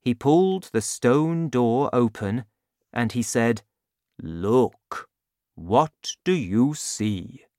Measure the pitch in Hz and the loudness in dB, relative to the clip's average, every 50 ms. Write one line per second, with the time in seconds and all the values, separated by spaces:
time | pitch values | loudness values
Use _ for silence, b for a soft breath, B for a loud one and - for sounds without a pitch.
0 | _ 123 120 - - 139 151 170 185 190 190 190 180 - - 117 107 - - - | _ -2 -4 0 2 4 4 4 4 2 0 -4 -6 -4 -4 -4 -4 -4 -8 0
1 | - 123 123 143 156 160 170 165 165 151 - 123 123 117 113 127 143 - - 123 | 2 2 2 4 2 0 -2 -2 -2 -2 0 2 2 2 2 0 0 0 2 2
2 | 123 113 110 - 110 98 104 127 120 _ _ _ _ _ _ _ _ _ - - | 2 2 0 -4 -6 -4 -4 -6 -6 _ _ _ _ _ _ _ _ _ -6 -4
3 | 120 113 - 123 117 - - 127 117 117 117 107 _ _ _ _ _ _ _ _ | -4 -2 -2 -4 -4 -2 0 2 2 2 0 -2 _ _ _ _ _ _ _ _
4 | _ _ _ _ - 80 80 82 87 98 117 127 123 101 _ _ _ _ - - | _ _ _ _ -12 -12 -10 -6 -2 2 4 4 4 2 _ _ _ _ -12 -12
5 | - _ _ _ _ _ _ _ _ _ _ - 82 85 101 127 156 151 _ _ | -12 _ _ _ _ _ _ _ _ _ _ -16 -6 0 2 2 2 2 _ _
6 | - - - _ _ 180 185 180 120 87 95 110 123 143 151 147 - - - - | -14 -14 -14 _ _ -2 0 0 0 0 2 2 2 2 0 -4 -8 -10 -6 -4
7 | 104 107 104 92 82 - 120 131 _ _ _ | -4 -2 -2 -4 -8 -12 -16 -20 _ _ _